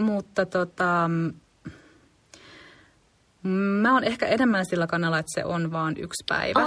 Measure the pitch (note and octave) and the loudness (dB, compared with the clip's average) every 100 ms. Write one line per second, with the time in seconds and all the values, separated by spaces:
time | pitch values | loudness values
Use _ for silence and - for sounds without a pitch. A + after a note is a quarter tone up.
0 | G#3+ G3+ G3 - F#3 F#3 F3 - F3+ F3 | 0 0 -2 -2 0 0 -2 0 0 2
1 | E3+ E3 E3 - _ _ - - - - | 2 0 -2 -6 _ _ -18 -18 -20 -20
2 | _ _ _ - - - - - _ _ | _ _ _ -20 -20 -20 -20 -20 _ _
3 | _ _ _ _ F#3 F#3+ G3+ G3+ A3+ C4 | _ _ _ _ -2 0 2 2 4 4
4 | A#3+ A#3 - A3+ B3+ G3 F#3 F3 E3 E3+ | 2 -2 0 2 4 2 0 0 0 0
5 | E3 D#3+ D#3 - - E3+ E3 E3 D#3+ - | 0 0 -2 -6 -4 -2 -2 -2 -4 -4
6 | F3 - - - - D4 | -8 -8 -4 -2 -2 0